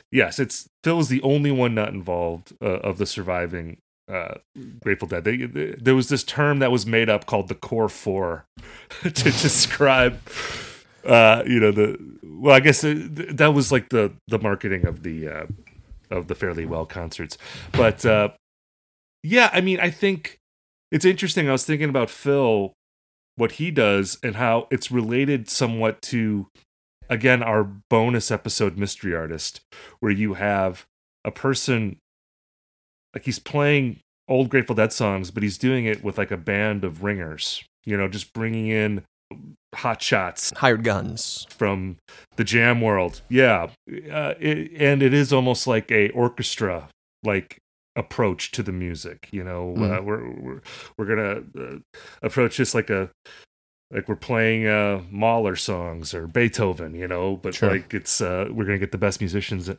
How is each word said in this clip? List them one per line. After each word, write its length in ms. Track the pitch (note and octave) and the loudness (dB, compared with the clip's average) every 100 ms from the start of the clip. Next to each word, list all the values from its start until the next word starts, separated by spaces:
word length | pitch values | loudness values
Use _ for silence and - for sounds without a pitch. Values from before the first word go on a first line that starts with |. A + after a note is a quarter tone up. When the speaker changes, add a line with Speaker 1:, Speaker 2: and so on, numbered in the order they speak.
| - | -2
Speaker 1:
Yes, 280 | C3 F#2 - | 0 2 0
it's, 280 | C3 - - _ | -4 -6 -10 _
Phil 160 | D#3+ E3 | 0 2
is 80 | D3+ | 2
the 140 | C3 | 2
only 300 | C3+ D3 C#3+ | 2 2 2
one 220 | C3 B2 | 2 2
not 200 | A2 G#2 | 0 -2
involved, 580 | G2+ F2+ F2 E2+ E2 - - | -4 -4 -2 -2 -4 -12 -6
uh, 180 | G#2+ F#2 | -4 -2
of 180 | G2+ F#2+ | -2 -4
the 80 | G2 | -4
surviving, 720 | - F#2 F2+ F2 F2 E2 E2 _ _ - | -4 -4 -4 -4 -6 -10 -16 _ _ -10
uh, 240 | F#2+ E2+ - _ - B2+ B2 | -10 -8 -12 _ -20 -18 -8
Grateful 240 | A2 G2 F2 | -4 -4 -4
Dead. 160 | F2+ | -4
They, 140 | E2+ B2 | -2 -4
they, 380 | B2 C3+ D#3 - | -4 -6 -8 -2
there 160 | A#2+ C3 | 2 4
was 140 | B2 | 2
this 160 | C3+ - | -2 -2
term 340 | - D3 C#3+ | 0 2 2
that 100 | C3 | 2
was 160 | B2 G#2 | 2 2
made 220 | A2+ A2+ | 2 2
up 160 | G#2 - | 0 0
called 220 | G#2+ G2 | -4 -2
the 80 | - | -8
Core 320 | - A2+ G#2+ | -4 -2 -2
Four 560 | - G#2+ F#2+ F2+ D#2+ - - - | -2 -4 -2 -2 -6 -12 -20 -20
<laughs> 300 | - - - | -20 -20 -8
to 60 | F3 | -6
describe, 1080 | - D3+ A2+ D3+ - - - C#3 C3 B2+ - - - - - - - - _ - | 0 2 4 4 6 4 4 4 6 4 2 -12 -10 -10 -10 -12 -18 -20 _ 6
uh, 380 | A#2 A2 A#2 - | 8 10 8 4
you 140 | A#2+ | 4
know, 100 | G#2+ | 6
the, 260 | G#2 G#2 - - - | 6 2 0 -12 -20
well, 300 | D#2+ D#2 C#3 | -18 0 8
I 60 | C3 | 8
guess 240 | D3 C3+ | 8 4
it, 320 | D3+ D3+ E3 D3+ | 2 -2 -6 -10
th-, 140 | - C#3 | -6 2
that 160 | D3+ | 4
was, 180 | C#3+ C3 | 4 4
like, 160 | C3 - | 2 2
the, 240 | A#2 G2+ - - | 2 2 -2 -4
the 120 | G#2+ | -2
marketing 460 | G#2+ G2 G#2 F#2 F2 | 0 -2 -4 -2 -2
of 180 | D#2+ | -4
the, 260 | E2+ D#2+ D2+ | -8 -8 -8
uh, 160 | D#2 D#2+ G2+ - - - - - | -10 -10 -12 -16 -20 -20 -20 -8
of 180 | F#2 E2+ | -6 -6
the 80 | - | -4
Fare 180 | F#2+ | -4
Thee 120 | E2 D#2+ | -4 -6
Well 200 | E2 D#2+ | -6 -6
concerts. 520 | F#2 E2 - D#2+ - - - - | -8 -10 -10 -12 -12 -16 -16 -4
But, 340 | - A#2 G2+ A#2 | 2 4 4 2
uh, 260 | G#2+ G#2 - _ _ _ _ _ _ _ _ | 4 2 -4 _ _ _ _ _ _ _ _
yeah, 280 | D#3 A#3+ A3+ | 0 4 4
I 80 | F3+ | 4
mean, 180 | F#3 F#3 | 2 2
I 120 | F3 | -2
think 460 | E3+ G3+ F3+ - - _ _ _ _ - | 0 -2 -2 -8 -16 _ _ _ _ -4
it's 140 | D3 F3+ | 2 4
interesting. 420 | F#3 F#3 F#3 D3 | 2 0 0 2
I 40 | |
was 120 | C3 | 2
thinking 260 | - D3+ D3+ | 0 0 0
about 200 | C3+ A2+ | 0 -2
Phil, 640 | - C#3 C#3 B2 G#2+ G2 _ _ _ _ _ _ - | -2 0 2 4 2 0 _ _ _ _ _ _ -2
what 160 | A#2 | -2
he 160 | - E3+ | -2 -2
does, 480 | D3 G#2 G2+ F#2+ - | 2 4 4 0 -4
and 120 | B2 G2+ | -6 -2
how 320 | B2 A#2 - | 2 2 0
it's 180 | B2+ - | -4 -2
related 580 | B2 A2 B2 C#3 C#3 A2 | -2 0 0 0 -2 -2
somewhat 540 | - A#2+ A2+ A2 - | -2 -2 0 -2 -2
to, 440 | - A#2+ A2 G#2 F#2+ _ _ _ _ _ - | -4 -2 0 -2 -4 _ _ _ _ _ -6
again, 360 | A#2 B2+ B2+ | 0 4 4
our 200 | A#2 A2 G2+ G2 - | 2 0 0 -4 0
bonus 440 | A2+ A#2 A#2+ - | 2 4 0 -2
episode, 480 | A2 A2+ - G#2 F2 | -4 -4 -2 -2 -2
Mystery 340 | G2+ - G2 E2+ | -6 -6 -4 -4
Artist, 460 | D#2+ D#2+ - - _ - - - | -6 -8 -8 -10 _ -20 -20 -4
where 120 | A2 | 0
you 220 | G2+ G#2+ | 0 0
have 520 | F#2 G2+ G2+ F#2+ F#2 - _ _ _ | -2 -2 0 -2 -4 -16 _ _ _
a 60 | A2 | -10
person, 680 | - C3+ C3 - A#2+ G#2 - _ _ _ _ _ _ _ _ _ _ _ | -4 -2 0 0 0 -2 -8 _ _ _ _ _ _ _ _ _ _ _
like, 120 | A2 - | -10 -6
he's 120 | A#2 | -8
playing 640 | - D3 C#3+ D3 B2+ - _ _ - | -4 0 2 2 0 -6 _ _ -2
old 220 | C3 B2+ | 0 2
Grateful 240 | C3+ - A2 | 2 2 2
Dead 160 | A2 | 2
songs, 380 | - G#2+ G2 F2 | 2 0 0 -4
but 140 | G2+ | -4
he's 160 | G#2 F2+ | -4 0
doing 260 | B2+ C3 A2+ | 0 0 -2
it 180 | G#2+ | -4
with, 140 | G#2 G2+ | -4 -4
like, 140 | G2 | -4
a 40 | F#2 | -4
band 460 | E2 G2+ G#2+ G#2 | -2 0 0 -2
of 200 | F#2 D#2+ | -6 -4
ringers, 600 | G2+ G2+ D#2+ D#2 - - - _ - | -4 -4 -6 -8 -8 -8 -12 _ -4
you 100 | G2+ | -2
know, 120 | G2 | -2
just 260 | G2 - | -4 -10
bringing 360 | A2+ A2+ A2+ A2 | -6 -4 -2 0
in 340 | A2 G#2+ G2+ - _ - D2+ - - _ - | 0 0 -2 -8 _ -20 -18 -20 -20 _ -6
hot 260 | B2+ A2 | -4 -2
shots 500 | - A2 F2+ - - - | 0 0 0 -4 -6 2
Speaker 2:
Hired 260 | C3+ A2+ | 2 4
guns. 640 | A2+ G2 G2 - - - - | 0 -2 -4 -8 -8 -8 -10
Speaker 1:
from 500 | - G#2 G2 F#2+ F2+ _ - - - | -2 -2 -2 -6 -10 _ -20 -12 -6
the 60 | |
jam 380 | A2 A#2 A#2 A#2+ | 0 2 4 4
world. 400 | A2+ G2 F2 - - | 2 2 0 -4 0
Yeah. 380 | B2+ B2+ G2 E2+ - - - D#3 | 4 6 4 -2 -10 -16 -16 -10
Uh, 220 | D3+ D3 E3 | -6 -6 -4
it, 320 | D#3 D3+ D#3+ E3 | -2 -2 -4 0
and 220 | C#3+ C#3 | 2 4
it 100 | C3+ | 4
is 180 | B2+ C3+ | 4 4
almost 360 | C3+ B2+ A#2 - | 4 2 0 0
like 240 | A2+ - | 0 2
a 180 | A2 G#2 | 2 2
orchestra, 800 | B2 A#2+ - A#2+ - G#2 E2+ D2+ _ _ _ | 2 0 0 -6 -4 -4 -4 -10 _ _ _
like, 360 | G#2+ G2 - - _ _ _ - | -2 -2 -4 -16 _ _ _ -10
approach 540 | - - A2 E2+ - | -6 -2 -2 -2 -6
to 120 | - | -6
the 80 | G2+ | -6
music, 560 | F2+ F2+ D#2+ F2 E2 - | -6 -6 -8 -12 -16 -16
you 100 | G2+ | -14
know. 320 | F#2 F2 F2+ F2+ | -10 -8 -6 -2
Speaker 2:
Mm. 220 | G#2 F#2 | -2 -2
Speaker 1:
Uh, 20 | |
we're, 280 | G2+ A2 A#2+ - | -4 -6 -8 -12
we're, 220 | B1+ C2+ - - - - | -12 -14 -16 -20 -14 -8
we're 80 | G2+ | -2
gonna, 380 | A2 G2+ G#2+ - - | 0 -2 -4 -10 -14
uh, 200 | B1+ C#2+ - - - - | -14 -14 -18 -20 -20 -8
approach 340 | A2 - A#2 - | -4 0 0 2
this 180 | A#2+ | 0
like 160 | A#2+ G#2+ | 0 0
a, 200 | G2 F#2+ _ - - _ _ _ _ - | -2 -4 _ -20 -20 _ _ _ _ -12
like 160 | G#2+ F#2 | -8 -6
we're 80 | G#2 | -6
playing, 500 | - A#2 A2+ A2+ A2 | -2 0 2 0 0
uh, 360 | G#2 G#2 G2 F2+ | 0 0 -2 -6
Mahler 460 | G2 A2+ A#2 G#2 F2 | -2 0 2 0 -2
songs 560 | - F#2 F2 E2 E2 | -4 -6 -6 -8 -10
or 120 | F2 E2 | -10 -2
Beethoven, 720 | G2 A#2+ - G2+ D#2 D#2+ E2+ | 2 2 2 -2 -2 -8 -10
you 100 | F2+ | -6
know, 300 | F2+ F#2+ F#2+ | -4 -2 -4
but 200 | G2 F2 | -6 0
Speaker 2:
Sure. 140 | G#2 | 2
Speaker 1:
like, 220 | F#2+ - | 2 -2
it's, 280 | G2+ - - | -6 -2 -2
uh, 260 | F#2+ F2+ G2 | -2 -2 -4
we're 140 | A2+ | -4
gonna 140 | G2+ G2 | -2 -2
get 160 | G2 | -2
the 40 | F#2 | -2
best 220 | G2+ - | -2 -2
musicians 500 | F#2+ G2 - F#2+ F2+ | -4 -4 -4 -6 -6